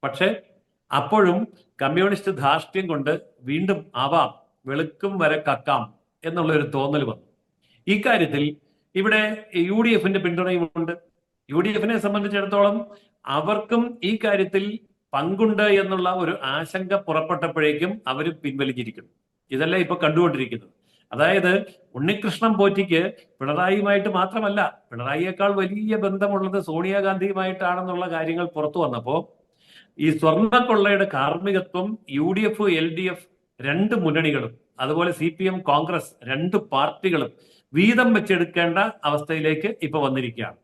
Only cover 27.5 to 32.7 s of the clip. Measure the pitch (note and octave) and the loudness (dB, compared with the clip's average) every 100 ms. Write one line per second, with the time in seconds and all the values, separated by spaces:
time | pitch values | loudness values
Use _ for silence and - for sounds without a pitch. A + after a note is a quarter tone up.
27.5 | F#3 F3+ F3+ F#3 F3+ F3+ E3 D#3+ E3 F3 | -2 -2 -2 -4 -6 -4 -4 -4 -4 -4
28.5 | D#3 D3+ F3 D#3 A#2+ A#2+ D3+ - _ _ | -4 -4 -2 -2 -2 -2 -4 -4 _ _
29.5 | _ _ - _ - D#3 D#3 D#3+ D#3+ A3 | _ _ -20 _ -2 0 2 2 4 4
30.5 | A#3+ B3 A3 G3+ G3 G3 C#3 C#3+ E3+ G3 | 4 4 4 4 4 2 0 -2 -2 0
31.5 | F#3+ F#3 F3+ G3 A3 - C#3 E3 F#3+ G#3+ | -2 -2 -4 -4 -6 -6 -2 0 0 0
32.5 | G#3+ G#3 | 0 2